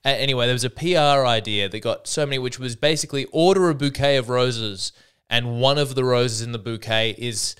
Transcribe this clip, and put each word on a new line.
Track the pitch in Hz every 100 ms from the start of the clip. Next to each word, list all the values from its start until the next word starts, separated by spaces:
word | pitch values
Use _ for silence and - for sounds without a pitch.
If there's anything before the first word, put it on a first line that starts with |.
A-, | 139
anyway, | 127 135 131 120
there |
was | 127
a | 120
P | - 170 175
R | 147 143 127
idea | 113 110 104 98
that | 107
got | 117 107 -
so | - 143
many, | 135
which | 127 117
was | 127 117
basically | 147 156 151 139 135
order | 151 170 190 180
a |
bouquet | 147 143 139 143 139
of | 117
roses, | 123 127 117 110 95 - _ _ _ _
and | 117 120 117
one | 131 143
of | 139
the | 131
roses | 127 123 123 110
in | 117
the | 120
bouquet | 107 113 113 110 113 104
is, | 120 107 -